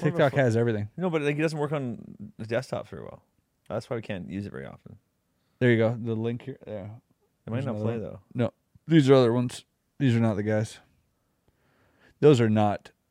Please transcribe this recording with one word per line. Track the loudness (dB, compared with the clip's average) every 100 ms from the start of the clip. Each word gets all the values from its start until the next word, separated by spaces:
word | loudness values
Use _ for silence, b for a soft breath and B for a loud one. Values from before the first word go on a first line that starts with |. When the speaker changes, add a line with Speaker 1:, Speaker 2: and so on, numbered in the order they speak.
Speaker 1:
More | -2
of | 0
a |
Speaker 2:
TikTok | 0
Speaker 1:
fo- | 2
Speaker 2:
has | 2 2
everything. | 0 -2 -6 -6
Speaker 1:
No, | -4
but, | -2
like, | -2 -2
it |
doesn't | -2 -2
work | -4
on | -4 -6 -10 -14 -18 -18 -14
the | -6
desktop | -6 -4 -10 -10
very | -14
well. | -16 -18 _ _ _ _ -10
That's | -10 -8
why | -8
we |
can't | -8 -10 -8
use | -10 -10
it |
very | -12 -14
often. | -16 -20 -20 _ _ _ _ _ 0
Speaker 2:
There | 2
you | 4
go. | 2 0
The | -6
link | -4 -4 -6
here. | -10 -16 -12
Yeah. |
Speaker 1:
It | -12 -12 -18 _ _ _ _ -8
might |
Speaker 2:
There's | -6 -6
Speaker 1:
not | -4
Speaker 2:
another | -4
Speaker 1:
play, |
Speaker 2:
one. | -4
Speaker 1:
though. | -8 -14 -10 -6
Speaker 2:
No. | -6 -6 _ _ 2
These | 6 8
are | 8
other | 6
ones. | 2 -2 -8 -20 _ _ -2
These | 2 4
are |
not | 2 0
the |
guys. | 0 -2 -2 -8 _ _ _ _ _ _ _ _ _ _ _ _ _ 2
Those | 6 6
are | 4
not | 2 0 -2 -10 _ _